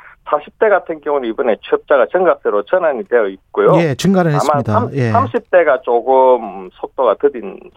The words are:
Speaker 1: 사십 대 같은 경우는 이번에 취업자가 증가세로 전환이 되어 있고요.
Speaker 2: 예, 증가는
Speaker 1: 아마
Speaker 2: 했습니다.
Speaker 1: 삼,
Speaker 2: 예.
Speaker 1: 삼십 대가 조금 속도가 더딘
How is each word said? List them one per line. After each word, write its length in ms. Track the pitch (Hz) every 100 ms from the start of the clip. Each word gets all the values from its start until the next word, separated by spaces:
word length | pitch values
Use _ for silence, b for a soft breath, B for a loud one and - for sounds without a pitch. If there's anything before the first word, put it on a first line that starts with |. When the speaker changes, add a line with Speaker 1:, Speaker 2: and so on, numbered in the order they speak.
| B B -
Speaker 1:
사십 280 | 147 - _
대 100 | 220
같은 320 | 185 - 160
경우는 260 | 147 147 120
이번에 300 | 110 123 101
취업자가 440 | - 143 - 143 113
증가세로 540 | 180 180 139 120 104
전환이 400 | 104 185 165 127 101
되어 180 | 120 101
있고요. 460 | 95 _ - 117 175
Speaker 2:
예, 140 | 165 127
증가는 360 | 175 190 170
Speaker 1:
아마 60 | 147
Speaker 2:
했습니다. 340 | - 147 110
Speaker 1:
삼, 180 | 214 240
Speaker 2:
예. 180 | 139 120
Speaker 1:
삼십 400 | 110 - 240 -
대가 300 | 180 151 127
조금 880 | - 120 117 131 131 123 110 92 92
속도가 440 | - - - 123 98
더딘 380 | 143 127 98 - -